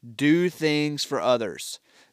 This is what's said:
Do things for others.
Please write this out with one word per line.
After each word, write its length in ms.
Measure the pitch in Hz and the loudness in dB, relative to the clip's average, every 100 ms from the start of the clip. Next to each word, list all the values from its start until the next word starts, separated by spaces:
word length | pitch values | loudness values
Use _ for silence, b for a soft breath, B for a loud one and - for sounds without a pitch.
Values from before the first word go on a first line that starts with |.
| 120 | -16
Do 360 | 110 143 165 180 | 0 2 4 2
things 540 | - 156 151 151 147 | 0 0 0 -2 -4
for 160 | - 131 | -4 -2
others. 580 | 92 123 110 67 - - b b b | 2 2 0 -6 -12 -14 b b b